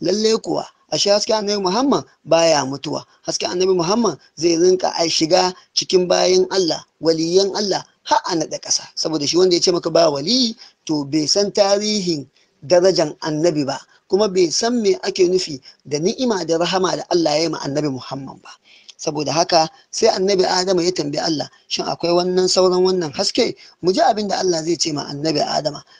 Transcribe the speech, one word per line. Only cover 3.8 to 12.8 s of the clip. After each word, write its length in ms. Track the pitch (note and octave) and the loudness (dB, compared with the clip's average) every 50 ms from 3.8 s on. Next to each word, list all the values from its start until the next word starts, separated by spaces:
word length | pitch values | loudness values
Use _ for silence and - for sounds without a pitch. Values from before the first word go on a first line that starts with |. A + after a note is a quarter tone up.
| E3 E3 G3+ A#3 A#3 G3 D3 - _ _ _ | 2 2 0 2 0 0 -2 -4 _ _ _
zai 200 | - D3 F3 E3+ | -2 0 0 2
rinka 380 | E3 E3+ F#3 F#3 F#3 - D#3 - | 4 4 4 4 4 2 -2 -2
ai 140 | - E3+ E3 | -2 -2 0
shiga 420 | - - E3+ D3+ F3+ F3+ F#3 F3+ F3+ - - _ _ | 0 0 2 2 4 2 2 0 -2 -6 -14 _ _
cikin 340 | - - - F#3 F#3 F3+ F3 | -6 -2 2 2 2 4 4
bayin 380 | F3+ F3+ F#3 F#3 F#3 F#3 F#3 F#3 | 2 2 4 4 4 4 2 2
Allah, 300 | G3 G3 F#3 D#3+ D3 D3 - _ _ _ D#3 | 0 0 0 0 -2 -4 -8 _ _ _ 0
waliyan 500 | D#3+ E3 D#3+ D#3+ E3 F3 F#3+ G3 G3 - | 0 0 2 0 2 2 2 2 2 0
Allah, 280 | G3+ G#3+ G3 E3+ D3 - - _ _ _ - | -2 -2 -2 -2 -4 -4 -8 _ _ _ -2
har 120 | D4 - - | 0 0 0
a 100 | - F#3 | 0 -2
naɗe 200 | E3 D#3 - D3 C#3+ | -2 -2 -4 -6 -10
ƙasa. 280 | - - - - - - - | -6 -4 -4 -4 -4 -8 -10
Saboda 300 | - - E3+ D#3 D#3 C#3+ C3 | -8 -4 -4 -2 -2 -2 0
shi 80 | D3+ | 2
wanda 180 | E3+ F#3 F#3 F3 | 4 4 4 4
ya 40 | E3+ | 2
ce 100 | - F#3+ F3 | 2 2 0
maka 180 | E3+ - F3 | 0 -2 2
ba 180 | D#3+ E3+ E3+ D#3+ | 2 4 4 4
wali, 480 | C#3+ C#3 C#3+ F3 A#3+ C4 B3+ A3+ A3+ - - - _ _ _ | 2 0 -2 -2 0 0 0 -2 -4 -8 -14 -20 _ _ _
to 180 | - D#3 D3 C#3+ | -4 -4 -4 -4
bai 220 | C#3 C3+ D#3 D3+ | -2 -2 -2 -2
san 260 | C#3+ - G3 G3+ G3+ - | 0 0 0 0 0 2
tarihin 720 | A3 G3+ G3 G3+ G3+ G#3 G#3+ G#3+ G#3 F#3 F3 E3 D3 C3 - _ _ _ _ _ _ - | 2 2 4 2 0 0 -2 -2 -2 -2 -2 -4 -4 -6 -10 _ _ _ _ _ _ -2
darajan 480 | C3+ F3 F3 | 2 4 4